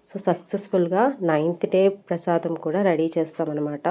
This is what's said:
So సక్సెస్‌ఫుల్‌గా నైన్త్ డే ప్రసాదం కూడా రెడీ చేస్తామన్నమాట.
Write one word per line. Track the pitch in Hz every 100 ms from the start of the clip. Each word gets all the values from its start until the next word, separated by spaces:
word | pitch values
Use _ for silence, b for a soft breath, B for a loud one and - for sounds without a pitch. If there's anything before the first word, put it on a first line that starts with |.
| _
So | 202 196
సక్సెస్‌ఫుల్‌గా | 180 - 196 - 190 170 185 254 277 175
నైన్త్ | 156 160 170 -
డే | 185 196 196 -
ప్రసాదం | 170 - 170 170 165
కూడా | 156 170 202
రెడీ | 160 165 165
చేస్తామన్నమాట. | 156 - 156 147 147 147 175